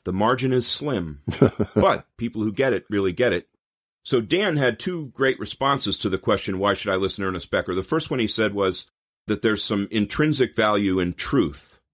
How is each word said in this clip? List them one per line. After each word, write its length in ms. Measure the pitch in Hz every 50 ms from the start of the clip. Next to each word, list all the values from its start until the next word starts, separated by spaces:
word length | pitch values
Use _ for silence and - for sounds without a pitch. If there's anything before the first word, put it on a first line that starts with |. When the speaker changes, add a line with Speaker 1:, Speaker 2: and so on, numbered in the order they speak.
| _
Speaker 1:
the 100 | 95 90
margin 400 | 95 104 113 131 120 131 131 127
is 140 | 127 120 -
slim. 540 | - - 143 147 135 101 85 80 73 71 - -
Speaker 2:
<laughs> 480 | - - - 113 - - 107 - -
Speaker 1:
But 300 | 107 107 190 127 - - _ _ -
people 260 | 117 117 - 113 107
who 80 | 110
get 220 | 101 104 131 135 113
it 120 | 92 - _
really 220 | 107 101 98 95
get 220 | 85 80 123 120 92
it. 140 | 90 - _ _ _ _ _ _ _ _ _ _ _ _
So 180 | - 135 123
Dan 360 | 113 - 151 185 214 196 156 147
had 220 | 139 123 113 -
two 280 | - 190 180 170 151 123 -
great 240 | - 135 135 - -
responses 580 | 104 95 - - 135 139 139 135 - 104 92 -
to 100 | - 104
the 80 | 92 92
question, 400 | - 113 107 95 - - 95 92
"Why 160 | 98 101 98
should 160 | 92 - 107
I 40 | 95
listen 280 | 95 98 95 - - 98
to 40 | 95
Ernest 200 | 92 87 - -
Becker?" 240 | - 95 87 - 90
The 80 | 92 92
first 280 | - 151 160 156 -
one 80 | 151 127
he 80 | 113 104
said 260 | - 113 110 107 101
was 320 | 101 98 95 90 - - - _ _ _ _ _ _ _ -
that 140 | 107 98
there's 220 | - 110 107 98 -
some 240 | - 110 101 101 -
intrinsic 640 | - 110 104 101 - - 151 156 147 139 127 - -
value 440 | - 110 107 104 101 104 98 92 92
in 140 | 90 87 87
truth. 640 | - - - - 135 98 76 - - - - - _ _ _